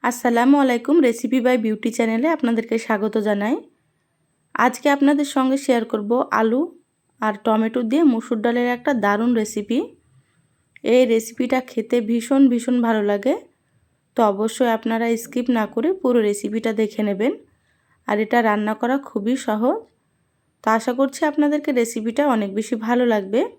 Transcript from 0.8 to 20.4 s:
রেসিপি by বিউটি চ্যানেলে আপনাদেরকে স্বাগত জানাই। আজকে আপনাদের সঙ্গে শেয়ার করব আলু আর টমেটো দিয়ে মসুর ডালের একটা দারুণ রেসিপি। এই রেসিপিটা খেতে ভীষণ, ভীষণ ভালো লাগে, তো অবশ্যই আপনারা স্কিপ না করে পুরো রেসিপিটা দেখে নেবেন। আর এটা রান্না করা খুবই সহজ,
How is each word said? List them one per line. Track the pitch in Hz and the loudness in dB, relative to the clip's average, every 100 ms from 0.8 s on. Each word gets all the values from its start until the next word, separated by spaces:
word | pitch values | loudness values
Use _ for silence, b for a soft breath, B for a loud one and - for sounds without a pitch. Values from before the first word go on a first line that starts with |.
| 233 320 262 | 2 4 4
রেসিপি | 226 233 254 247 | 2 -2 0 2
by | 247 220 | 2 0
বিউটি | 214 233 226 | -2 -4 -2
চ্যানেলে | 226 226 294 320 | -2 0 0 0
আপনাদেরকে | 247 233 226 226 - | 0 -2 -2 -4 -2
স্বাগত | 214 214 220 208 | -2 0 -2 -2
জানাই। | 208 208 330 - _ _ _ _ _ _ _ _ - 247 | -2 -2 -4 -6 _ _ _ _ _ _ _ _ 0 0
আজকে | 254 294 285 | 2 0 2
আপনাদের | 277 294 285 269 | 2 2 0 0
সঙ্গে | 262 269 269 | 0 0 2
শেয়ার | 240 220 | 0 0
করব | 214 208 240 - 208 | -4 -2 -2 0 0
আলু | 226 240 349 - _ _ _ _ | 2 0 -2 -6 _ _ _ _
আর | 214 208 - | -4 -2 0
টমেটো | 220 220 240 233 | 0 0 -2 -2
দিয়ে | 285 320 | 2 2
মসুর | 233 - 226 | 2 -2 -2
ডালের | 233 240 247 247 | 0 0 -2 -2
একটা | 247 262 | -2 0
দারুণ | 202 208 240 233 | 0 0 0 0
রেসিপি। | 208 - 208 240 440 - _ _ _ _ _ _ _ - - | -2 -6 -2 -2 -4 -10 _ _ _ _ _ _ _ -10 0
এই | 247 247 | 2 4
রেসিপিটা | 226 226 - 254 254 254 | 2 -2 -6 -2 -2 -2
খেতে | - 220 240 214 | -8 -2 -2 0
ভীষণ, | 233 226 269 277 | -2 0 4 4
ভীষণ | 240 233 247 226 | 4 0 0 0
ভালো | 220 208 | 0 0
লাগে, | 202 208 370 - _ _ _ _ _ _ - | 0 0 -2 -6 _ _ _ _ _ _ 0
তো | 220 | 2
অবশ্যই | 196 220 - 247 226 | 2 -4 0 0 0
আপনারা | 226 226 233 226 | -2 -2 0 -2
স্কিপ | 233 247 247 240 | -4 -6 0 0
না | 208 | 0
করে | - 302 381 | -2 -2 0
পুরো | 254 247 208 | 2 2 2
রেসিপিটা | 208 208 220 226 220 | -2 -4 -4 -4 -2
দেখে | 214 - 214 | -2 -2 -2
নেবেন। | 190 233 427 _ _ _ _ _ _ - | 0 -2 -2 _ _ _ _ _ _ -4
আর | 208 | -2
এটা | 214 240 226 | 0 2 2
রান্না | 208 214 214 | 0 -2 -4
করা | 240 269 277 | -2 -2 -4
খুবই | 220 202 262 - | -6 -2 -4 -2
সহজ, | 214 240 415 - _ _ _ _ _ | -2 0 -2 -6 _ _ _ _ _